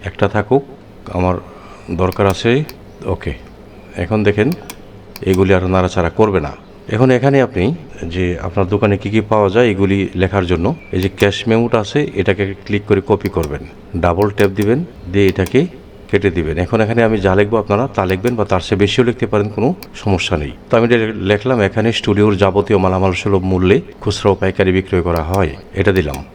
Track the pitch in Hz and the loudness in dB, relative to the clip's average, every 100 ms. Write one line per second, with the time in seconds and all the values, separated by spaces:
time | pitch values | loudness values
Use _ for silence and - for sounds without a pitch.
0 | 98 - 101 104 104 135 139 - - - | -12 -2 0 0 0 0 -2 -18 -20 -20
1 | - 92 90 90 - - - - - 85 | -10 -2 -2 -2 -6 -20 -20 -20 -10 -2
2 | 92 90 101 95 117 123 151 - - - | -2 2 0 2 0 0 0 -10 -20 -14
3 | - 92 92 71 - - - - - - | -6 -6 -6 -10 -14 -20 -20 -20 -16 -8
4 | 90 107 104 104 113 175 - - - - | -4 0 2 2 0 -2 -10 -18 -18 -20
5 | - - - 92 95 95 92 92 90 95 | -20 -8 -2 2 4 2 2 0 0 0
6 | 85 - 110 95 73 - - - - 110 | -2 2 2 2 -4 -10 -20 -20 -8 0
7 | 127 123 127 139 123 - 95 170 - - | 4 4 4 2 2 0 -2 -2 -10 -12
8 | 87 87 90 87 - 92 92 92 110 101 | -8 -2 -2 -2 -4 -2 0 0 0 0
9 | 104 107 107 110 104 101 120 95 98 98 | 0 -2 2 2 2 4 2 2 2 2
10 | 95 87 92 98 90 87 90 160 - 92 | 0 0 0 0 0 0 0 -4 -6 -2
11 | 92 - 101 95 - 113 117 117 104 143 | -2 0 0 0 0 2 2 0 0 -2
12 | 147 98 95 95 98 98 - 101 - 98 | -2 -2 0 0 -2 -6 -4 -4 2 0
13 | 95 101 101 87 78 73 80 - - - | 2 0 0 -4 -4 -6 -10 -18 -12 -2
14 | 87 87 104 104 101 95 104 123 170 - | 0 2 0 2 0 2 0 0 -2 -10
15 | - 95 98 - 92 127 175 - - - | -4 2 2 2 0 2 0 -6 -20 -20
16 | - 104 101 87 78 78 87 113 107 113 | -4 0 0 -2 -4 -2 -2 0 0 2
17 | 113 110 95 95 104 110 101 104 139 - | 2 2 2 2 2 0 0 0 0 -2
18 | 95 92 110 120 101 92 - 101 101 - | -2 0 -2 -2 -2 -2 0 0 0 2
19 | 120 117 107 107 104 110 113 185 - - | 0 0 -2 0 -2 -2 -2 -2 -10 -8
20 | - 92 - 85 73 - - 117 117 120 | -2 0 0 -4 -4 -10 0 2 4 2
21 | 110 107 92 104 127 127 98 101 110 113 | 0 -4 0 0 2 0 0 2 0 0
22 | - 104 104 101 98 95 101 104 92 92 | 0 2 2 4 2 2 2 2 2 2
23 | 95 90 - 98 92 92 92 98 92 - | 0 -2 0 0 0 2 4 2 0 -8
24 | - - 104 95 95 95 95 92 95 92 | -6 -2 0 2 0 0 2 2 0 -2
25 | 87 85 80 95 87 - - - 101 95 | 0 -2 -2 0 0 -4 -12 -2 0 2
26 | 76 67 69 | 0 -6 -12